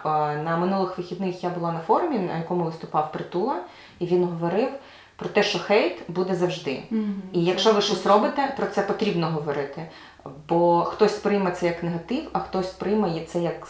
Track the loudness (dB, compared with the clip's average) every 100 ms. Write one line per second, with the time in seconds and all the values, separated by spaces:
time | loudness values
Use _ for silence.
0 | 0 0 0 -2 -2 0 2 0 -2 -4
1 | -8 -4 -4 -2 -4 -2 -2 -2 2 2
2 | 2 -2 -2 -4 -2 -2 -2 -4 -4 -2
3 | -2 -4 -6 -2 -2 -2 -6 -16 -18 -8
4 | 0 2 2 0 -2 0 0 -4 -16 -20
5 | -20 -10 -2 2 2 0 2 2 2 -2
6 | -8 -2 0 2 0 -2 -6 -6 -4 -2
7 | -2 -4 -4 0 2 4 4 4 4 0
8 | 4 6 4 0 -2 0 -2 -2 -2 0
9 | 0 0 0 -2 -2 -2 -4 -6 -12 -14
10 | -20 -18 -16 -12 0 4 6 6 2 4
11 | 2 4 0 2 2 0 0 0 -4 -4
12 | -4 -6 -4 -4 -2 -2 -4 -4 0 2
13 | 2 -2 -4 -2 -2 -4 -8